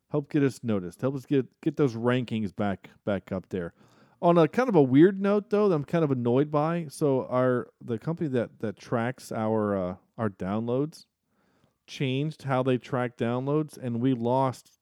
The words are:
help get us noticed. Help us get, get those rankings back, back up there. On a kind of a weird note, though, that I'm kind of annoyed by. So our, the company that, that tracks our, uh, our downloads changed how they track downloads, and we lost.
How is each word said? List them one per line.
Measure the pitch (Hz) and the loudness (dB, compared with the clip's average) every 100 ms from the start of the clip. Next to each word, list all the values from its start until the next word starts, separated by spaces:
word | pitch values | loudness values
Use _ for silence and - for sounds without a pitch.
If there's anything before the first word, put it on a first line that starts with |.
| _ | _
help | 151 143 | -6 -2
get | 151 | 0
us | 139 - | 0 -2
noticed. | 120 101 87 - | -4 -2 -4 -4
Help | 127 139 | -4 -4
us | - | -2
get, | 143 123 _ | 0 0 _
get | 165 147 | -4 0
those | 143 113 | 0 0
rankings | 120 127 117 110 101 - | 0 0 -2 -4 -4 -2
back, | 101 95 - _ - | -4 -4 -10 _ -4
back | 95 - | -4 -4
up | 95 - | -8 -6
there. | 92 85 - _ _ _ - | -8 -8 -12 _ _ _ -2
On | 170 170 | 4 4
a | 156 | 4
kind | - 262 | 2 2
of | 180 | 4
a | |
weird | 131 131 185 190 | 6 8 8 6
note, | 196 208 202 | 0 0 0
though, | 202 208 | 0 2
that | 156 | 0
I'm | 139 | 0
kind | 170 | 0
of | 151 | 0
annoyed | 127 120 127 151 | 0 2 2 2
by. | 147 156 170 151 | 0 0 -2 -6
So | - 147 131 - | -2 0 0 0
our, | 127 127 123 - - | 0 2 0 -2 -12
the | 127 113 | -8 -6
company | - 170 160 | -6 -6 -2
that, | 127 107 - | -2 -2 -6
that | 107 92 | -8 -8
tracks | - 120 117 - - | -6 -4 -4 -6 -10
our, | 117 110 110 104 98 | -4 -2 0 0 0
uh, | 90 92 _ - | -2 -6 _ -6
our | 110 | -6
downloads | 95 95 107 117 127 156 - - _ _ _ _ _ _ _ - | -4 -6 -4 -2 -2 -4 -8 -20 _ _ _ _ _ _ _ -16
changed | - 135 135 156 - | -6 -4 -2 -4 -6
how | 135 131 | -4 0
they | 131 127 | 0 -2
track | - 131 123 - | -2 -4 -4 -4
downloads, | 117 123 135 151 151 - | -4 -2 -2 -2 -4 -8
and | 123 117 | -8 -2
we | 131 120 | 0 0
lost. | 117 131 131 120 - _ | 0 0 0 -4 -14 _